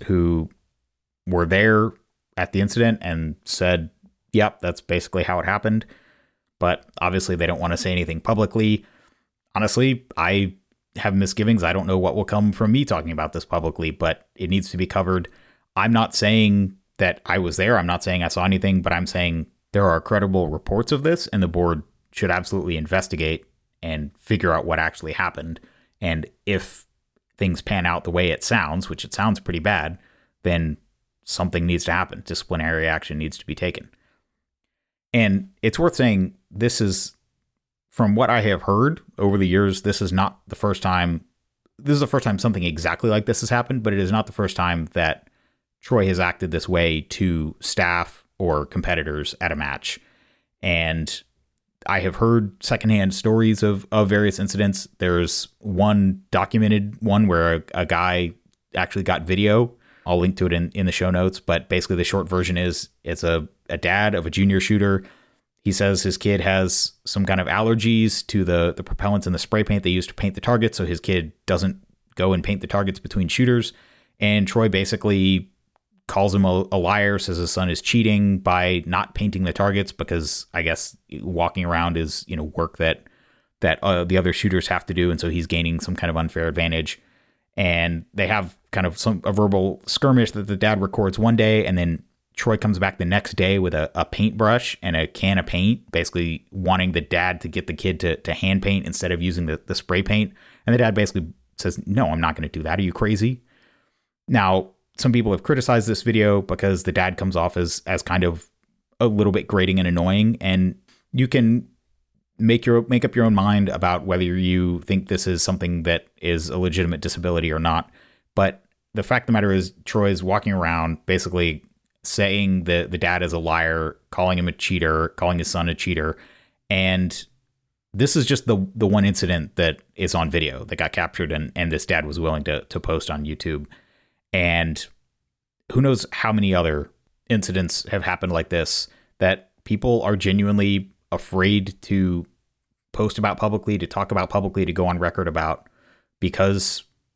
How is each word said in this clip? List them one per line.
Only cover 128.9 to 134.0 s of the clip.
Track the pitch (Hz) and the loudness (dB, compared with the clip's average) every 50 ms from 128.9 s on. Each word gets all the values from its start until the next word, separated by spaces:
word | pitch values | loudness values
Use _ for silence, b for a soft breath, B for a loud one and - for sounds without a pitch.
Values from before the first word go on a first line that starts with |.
| 104 107 98 | 4 4 4
incident | 101 95 - - 87 87 85 78 - - | 2 2 0 0 0 -2 -2 -4 -4 -2
that | - 87 82 78 - _ _ _ | 0 0 0 0 -2 _ _ _
is | - 92 82 - | -4 -4 -2 0
on | 87 82 78 | 0 -2 0
video | 65 82 80 73 65 65 - | 0 -2 -2 -2 -4 -8 -10
that | - - | -8 -6
got | - 82 80 - | -4 -4 -4 -2
captured | - 85 85 - - 87 76 78 | -2 -4 -4 -4 -6 -4 -4 -4
and, | 76 76 65 - | -4 -6 -6 -4
and | - 87 85 | -4 -2 -2
this | 78 73 - | -2 -4 -2
dad | - 92 80 76 | -2 -2 -2 -2
was | 76 73 82 | -4 -4 -2
willing | 80 80 78 78 73 | -2 -2 -2 -2 -2
to, | 76 76 69 - | -4 -4 -4 -6
to | - - 85 | -8 -8 -6
post | - - 82 78 - - | -4 -2 -2 -2 -2 -4
on | 78 73 73 | -6 -6 -6
YouTube. | 73 76 - - 85 78 73 73 - b b b b b b | -6 -8 -6 -6 -6 -6 -6 -8 -12 b b b b b b